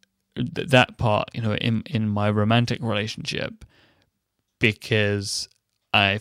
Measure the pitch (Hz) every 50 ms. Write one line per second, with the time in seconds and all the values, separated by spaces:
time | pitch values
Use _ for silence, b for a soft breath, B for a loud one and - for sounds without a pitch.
0 | _ _ _ _ _ _ _ - - - - - - - 135 127 123 - - -
1 | - 113 104 107 - - - - 113 110 104 - - 120 117 107 - - - 110
2 | 110 107 104 104 104 107 104 107 104 107 113 120 120 117 120 101 117 113 104 104
3 | 104 110 - - - - - - - - 220 - - - _ _ _ _ _ _
4 | _ _ _ _ _ _ _ _ _ _ _ _ - 113 101 - - - 113 107
5 | 104 101 101 101 101 104 - - - - _ _ _ _ _ _ _ _ - 107
6 | 101 98 98 107